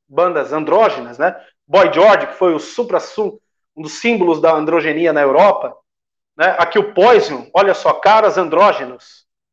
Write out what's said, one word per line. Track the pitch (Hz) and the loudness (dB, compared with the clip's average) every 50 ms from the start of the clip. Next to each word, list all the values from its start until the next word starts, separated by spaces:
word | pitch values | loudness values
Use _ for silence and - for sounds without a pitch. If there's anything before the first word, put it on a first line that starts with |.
| _ | _
bandas | _ 135 151 180 180 170 151 135 - | _ -2 -2 -2 -2 -2 -4 -6 -6
andrógenas, | 147 156 151 151 165 208 226 202 - 135 120 120 120 | -6 -6 -2 0 2 2 2 2 0 -4 -12 -14 -8
né? | 127 156 180 - - - _ _ _ _ | -4 -4 -4 -4 -6 -20 _ _ _ _
Boy | - 156 196 185 - | 0 2 2 2 2
George, | - 160 190 220 196 - - | 2 4 4 4 4 2 0
que | - - | -6 -6
foi | - 190 180 | -2 0 0
o | 160 147 | 0 -2
supra-su-, | - - - - 240 240 262 165 - - - 214 214 220 214 - _ _ _ _ _ _ _ | -6 -10 -8 -8 -6 -4 -4 -6 -6 -6 -8 -6 -6 -6 -8 -12 _ _ _ _ _ _ _
um | - | -18
dos | 156 147 - - | -16 -16 -12 -6
símbolos | - 233 233 202 185 170 160 151 | -4 -2 0 0 0 0 0 2
da | 170 165 | 2 2
androgenia | 160 151 156 156 170 165 147 160 147 160 170 165 147 | 2 2 -2 -2 -2 -2 -2 -2 -4 -2 -2 -2 0
na | 147 | 0
Europa, | 143 135 131 160 202 202 - - - 127 - _ _ _ _ _ _ _ _ _ _ _ _ | 0 2 2 4 4 2 2 -2 -6 -12 -12 _ _ _ _ _ _ _ _ _ _ _ _
né? | - 165 185 170 165 | -2 -2 -2 0 0
Aqui | 170 - - 214 | -2 -2 0 -2
o | 196 - | -2 -2
Poison, | - 175 196 247 240 196 - - 143 123 - - - | 0 2 4 6 6 4 2 0 -8 -12 -12 -4 0
olha | 180 202 196 | 0 2 0
só, | 180 - - 160 - | 0 -2 -2 -2 -2
caras | - - 190 214 220 220 190 - | 0 2 2 2 4 2 2 0
andrógenos. | 185 170 151 160 170 202 202 - 147 135 123 127 - _ _ _ _ _ _ _ _ _ _ | -2 -4 -2 2 2 2 2 2 -2 -8 -12 -16 -20 _ _ _ _ _ _ _ _ _ _